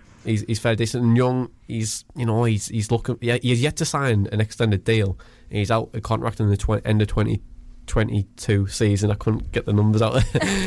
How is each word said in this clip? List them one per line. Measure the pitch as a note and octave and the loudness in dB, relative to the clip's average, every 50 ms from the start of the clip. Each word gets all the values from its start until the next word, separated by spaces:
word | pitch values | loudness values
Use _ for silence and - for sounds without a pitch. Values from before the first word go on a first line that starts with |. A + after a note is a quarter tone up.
| - - - - - | -20 -20 -20 -12 -4
he's, | - A2 G#2 - | -2 -2 -2 0
he's | - A2+ G#2+ | -2 -4 -2
fairly | - A#2+ A2+ | 0 0 0
decent | G#2+ A#2 A2 - B2 A#2+ | 0 0 -2 -2 0 2
and | A#2 A#2 | 4 4
young. | B2 B2+ B2+ B2+ B2+ B2 - - - _ - | 4 4 2 2 0 -2 -4 -8 -18 _ -10
He's, | A#2+ A2+ A2 G#2+ - - - _ - | -6 -6 -4 -4 -6 -8 -12 _ -8
you | - B2 | -6 -2
know, | A2+ G#2+ A2+ A#2+ | 0 0 2 2
he's, | A#2 A2 G2+ - - | 2 0 0 -2 -4
he's | G#2+ A2+ G#2 - | -4 -4 -2 0
looking, | A#2+ A2+ - - A#2 - | -2 -2 -2 -2 -6 -4
yeah, | - A#2 A#2+ B2+ - | -2 -2 -2 0 0
he's | B2 B2 A#2 B2+ | 0 0 2 0
yet | D3+ D#3 | 0 -2
to | - E3 | -2 -4
sign | - - C#3+ C#3 C3 A2+ G2+ G2 - - | -2 -2 -2 0 2 2 2 2 0 0
an | G#2+ | -2
extended | A2 - - - A#2 A2 G2+ F#2+ - | -2 -2 -2 -2 0 2 2 0 2
deal. | - A2+ A2 G2+ G2 F#2 - - - - - - - | 2 2 2 2 0 -4 -6 -12 -20 -20 -20 -18 -8
He's | - G#2 G2+ G2+ | -4 -4 -2 0
out | A2+ A2+ A2+ - - | 0 -2 -2 -4 -8
of | A2+ - | -10 -4
contract | - A2+ A2 A#2+ A2+ G#2+ - | -2 -2 -2 -2 -4 -2 0
in | A2 G#2 | 0 2
the | G2+ G2 | 2 2
twen-, | - - G#2+ G#2 - | 2 0 -2 0 0
end | A2+ G#2+ G#2+ | 0 2 2
of | G#2+ G#2 | 2 2
twenty | - A2 G#2+ A2 A2 G#2 - - - - - - - - - | 0 0 0 0 0 -4 -6 -10 -20 -20 -20 -20 -20 -20 -14
twenty-two | - - A#2+ G#2+ - G#2 G#2 F#2+ - - - - - G#2+ G2+ G2 | -4 -2 0 0 0 0 -2 -4 -4 -8 -14 -2 0 2 2 2
season. | G2 - - A2+ G#2 G2+ F#2+ G#2 G#2 | 0 -2 0 2 2 2 2 2 0
I | G2+ | 0
couldn't | - - A#2 G#2+ A#2 - - | 0 0 -2 -2 -2 -2 -4
get | - A2 - | -6 -4 -2
the | - G#2 | 0 2
numbers | G#2 G#2+ G#2+ G#2+ G#2+ A2+ | 4 4 4 4 4 2
out. | A2 A#2+ B2+ A#2 - | 2 2 2 0 2
<laughs> | - - - G3 G3 G3 F#3+ | 0 -2 -2 0 -2 -2 -2